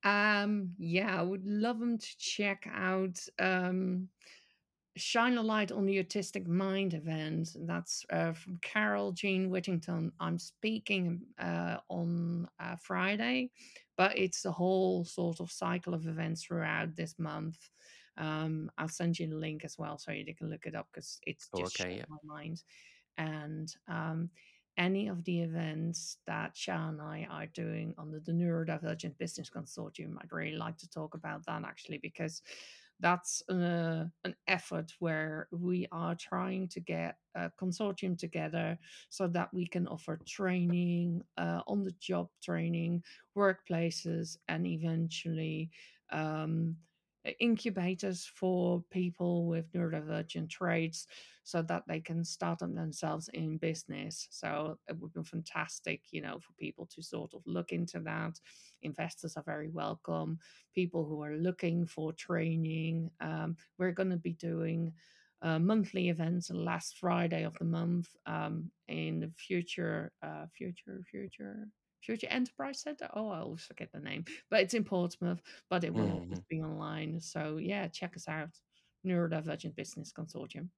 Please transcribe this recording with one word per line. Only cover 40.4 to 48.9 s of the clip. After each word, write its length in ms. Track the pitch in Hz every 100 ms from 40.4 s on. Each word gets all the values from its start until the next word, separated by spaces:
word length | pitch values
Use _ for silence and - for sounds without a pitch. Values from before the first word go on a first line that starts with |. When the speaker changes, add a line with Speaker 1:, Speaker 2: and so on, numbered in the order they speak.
| 185 180 175 175 175 175 175 170 - -
Speaker 1:
uh, 240 | 170 170 -
on-the-job 600 | 202 190 175 - 180 175 _
training, 600 | - 170 165 170 165 175 - - - 202
workplaces, 1040 | 202 185 - 165 170 165 170 165 170 - -
and 200 | 160 180
eventually, 1040 | 170 165 165 165 160 170 160 160 156 160 - - - _
um, 640 | 156 156 156 156 160 165 165 - _ _ _ -
i-, 100 | -
incubators 840 | 233 220 233 190 175 185 196 180 -
for 580 | - 185 180 180 175 170